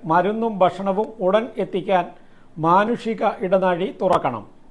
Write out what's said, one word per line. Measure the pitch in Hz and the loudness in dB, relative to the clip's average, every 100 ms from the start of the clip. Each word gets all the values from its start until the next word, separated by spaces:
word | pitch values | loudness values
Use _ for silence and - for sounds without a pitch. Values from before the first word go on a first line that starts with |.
| 165 | 0
മരുന്നും | 170 185 220 226 196 | 2 2 -2 -4 2
ഭക്ഷണവും | 180 175 196 190 220 - | 0 2 -2 -2 -4 -2
ഉടൻ | 185 208 - - | 2 2 0 -6
എത്തിക്കാൻ | 185 196 202 185 175 - - - - - | -6 -4 0 0 0 -10 -20 -20 -20 -4
മാനുഷിക | 160 185 214 240 220 208 214 - | 2 4 4 -2 -4 -2 -2 -2
ഇടനാഴി | 185 190 185 175 196 - | 0 2 2 0 -2 -2
തുറക്കണം. | 190 165 143 113 101 - - | 0 0 0 -6 -10 -20 -20